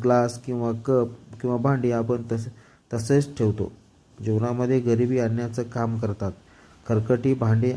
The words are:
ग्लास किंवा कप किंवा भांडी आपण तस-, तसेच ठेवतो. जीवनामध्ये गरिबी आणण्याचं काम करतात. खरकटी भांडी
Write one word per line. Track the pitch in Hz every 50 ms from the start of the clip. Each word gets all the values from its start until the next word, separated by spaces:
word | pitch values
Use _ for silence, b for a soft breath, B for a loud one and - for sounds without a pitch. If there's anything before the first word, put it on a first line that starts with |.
| 113
ग्लास | 123 123 123 120 120 120 120
किंवा | - - 123 120 117 117
कप | 113 113 113 139 135 127 120 113 113 - - - - -
किंवा | - 123 123 120
भांडी | 120 139 139 131 123 123
आपण | 120 117 113 113 123 117 117 113
तस-, | 117 113 113 123 - B B B B B B B -
तसेच | 117 113 113 139 143 143 143 143 -
ठेवतो. | 120 107 98 107 98 - - - - _ _ _ _ _ _ - 104
जीवनामध्ये | 110 110 107 110 120 120 123 123 123 131 131
गरिबी | 120 120 117 117 123 120 131 127
आणण्याचं | 120 113 113 117 120 117 113 120 120
काम | - - 120 117 113 113 113
करतात. | 113 107 101 - 101 95 90 - - B B B B B B B B -
खरकटी | 117 107 107 - 127 117 117 135 135
भांडी | 131 127 107 110 113 117 127 127